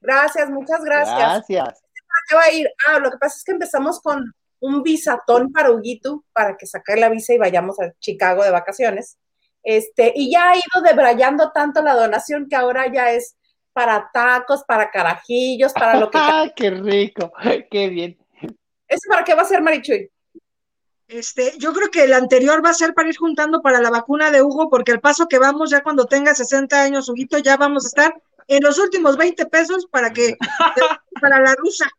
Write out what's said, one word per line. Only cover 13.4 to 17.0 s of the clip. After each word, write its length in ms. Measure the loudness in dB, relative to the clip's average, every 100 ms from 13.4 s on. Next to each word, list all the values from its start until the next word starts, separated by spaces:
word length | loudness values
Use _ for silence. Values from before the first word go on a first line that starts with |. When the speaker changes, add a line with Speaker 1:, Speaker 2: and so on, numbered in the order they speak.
| _ _ _
Speaker 1:
para 380 | -2 0 0 -2
tacos, 520 | -2 2 0 0 -4
para 260 | 0 -2 0
carajillos, 840 | -2 -2 -4 -4 -4 -2 0 0
para 260 | 2 2 2
lo 100 | 2
que 80 | 2
Speaker 2:
<laughs> 20 |
¡Ah, 300 | 2 2 0 -2
qué 140 | -4
rico! 600 | -2 -2 0